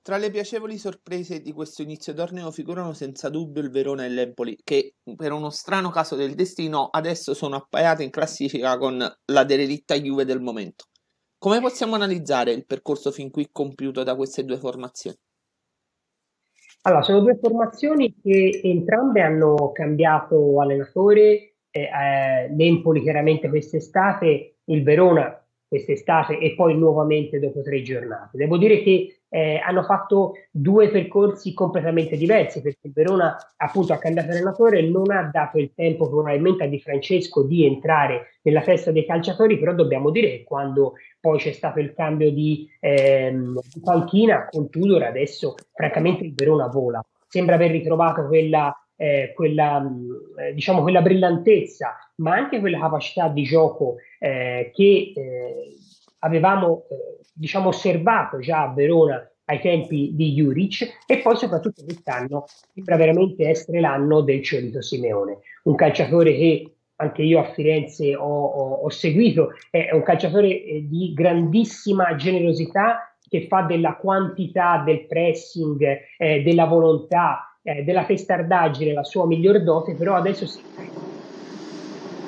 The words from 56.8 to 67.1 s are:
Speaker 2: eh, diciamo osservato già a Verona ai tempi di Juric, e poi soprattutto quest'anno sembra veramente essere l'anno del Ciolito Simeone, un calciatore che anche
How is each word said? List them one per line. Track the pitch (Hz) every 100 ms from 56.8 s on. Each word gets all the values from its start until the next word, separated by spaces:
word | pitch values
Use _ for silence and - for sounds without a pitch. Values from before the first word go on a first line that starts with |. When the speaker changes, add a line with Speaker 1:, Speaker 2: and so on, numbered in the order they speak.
| -
Speaker 2:
eh, | - - - _
diciamo | - 156 196 190
osservato | 175 196 170 175 220 156 139
già | 127 156
a | 135
Verona | 131 147 170 151 127 - _ -
ai | 143
tempi | 180 165 - 151 143 156
di | 156
Juric, | 143 147 135 196 - 233 - -
e | 254
poi | 226 233
soprattutto | 233 165 208 -
quest'anno | 151 170 - 123 127 143 143 _ _
sembra | - 185 165
veramente | 160 165 185 - 156
essere | 160 - 170
l'anno | 156 139 147 156
del | 139 139
Ciolito | 139 131 123 127
Simeone, | - 131 120 101 98 101 - - -
un | 135
calciatore | 156 147 127 170 170
che | 135 165 151 - _ _ _
anche | 151